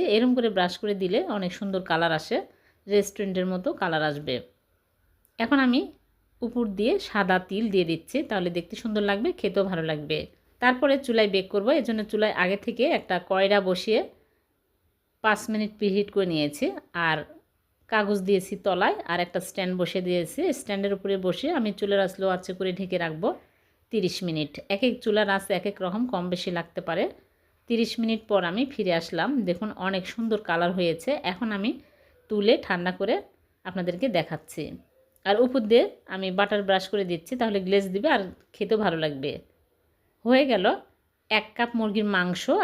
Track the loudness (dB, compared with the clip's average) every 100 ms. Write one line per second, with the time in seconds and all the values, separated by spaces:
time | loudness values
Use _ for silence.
0 | 2 4 4 4 2 2 0 -2 -4 -2
1 | 0 0 0 -2 -4 -4 -4 -4 0 2
2 | 2 0 0 -4 -4 _ _ _ 0 2
3 | 2 -4 -4 -2 -2 -2 -4 -2 0 0
4 | 0 -2 -4 -4 -6 _ _ _ _ _
5 | _ _ _ -6 0 4 4 2 0 -8
6 | _ _ _ _ -6 -2 -2 0 0 0
7 | -2 -2 2 2 0 -4 0 2 2 -2
8 | -4 -6 -2 -2 -2 -4 -8 -10 -4 0
9 | 0 0 -2 -2 -2 0 0 0 -2 -4
10 | -2 -4 -4 _ _ _ 2 4 2 2
11 | 2 2 4 2 0 0 2 2 2 -2
12 | -2 0 0 2 2 0 -4 0 0 0
13 | 0 -4 0 2 4 4 2 -2 2 0
14 | 0 -10 _ _ _ _ _ _ _ _
15 | _ _ 0 2 0 -2 -4 -2 0 2
16 | 0 0 0 2 0 0 -4 -4 -8 -2
17 | 0 0 -4 -16 _ _ _ _ _ 0
18 | 2 0 2 2 0 -4 0 2 2 0
19 | -4 -2 -2 -4 -6 -4 -4 -2 -2 -2
20 | -2 -2 -2 -2 -2 -2 -4 -4 -2 -2
21 | -2 -2 0 -2 -2 0 -2 -2 0 2
22 | 2 0 -2 -2 -4 -4 -4 -4 -4 -2
23 | -2 -2 -4 -4 -10 _ _ _ _ -2
24 | 0 -2 -4 -2 -4 -8 -6 0 0 0
25 | 0 2 2 0 0 -2 -2 -4 -4 -2
26 | -2 -2 -2 -4 -4 -4 -6 -8 -4 -2
27 | -2 -4 _ _ _ _ -4 0 0 0
28 | -2 -2 2 2 2 0 -2 -2 0 0
29 | 0 -2 0 0 0 -2 -4 -4 -4 -4
30 | -6 -6 -2 -2 0 0 0 2 0 0
31 | -2 -2 -4 -4 -4 -2 -2 -4 -10 _
32 | _ _ _ 0 4 2 2 -2 -2 -2
33 | -2 -2 -4 _ _ _ -10 -4 -4 -2
34 | 0 0 -2 -6 -10 -10 -10 -12 -20 _
35 | _ _ 0 4 4 2 4 6 6 -2
36 | -12 -6 -4 0 2 0 2 0 0 -4
37 | -2 -4 -6 -4 0 0 2 2 2 -2
38 | 2 0 0 -10 _ -8 0 2 2 0
39 | -2 -2 -6 -6 -12 _ _ _ _ _
40 | _ _ 4 4 6 4 2 0 -6 _
41 | _ _ _ 0 0 -4 -2 0 0 0
42 | 0 2 0 -2 0 2